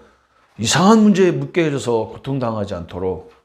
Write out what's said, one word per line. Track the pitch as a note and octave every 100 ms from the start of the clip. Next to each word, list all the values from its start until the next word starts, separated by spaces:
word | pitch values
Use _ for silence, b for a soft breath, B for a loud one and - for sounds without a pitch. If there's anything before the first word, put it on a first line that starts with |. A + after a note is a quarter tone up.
| B B B B B B
이상한 | A2+ - F#3 A3
문제에 | G#3 F#3 F#3
묶여져서 | D3 C#3 - E3 C#3 A#2+ A#2 G#2+
고통당하지 | - - C3+ A#2+ A2 G2 F2+
않도록 | E2 F#2 F#2 F2+ - B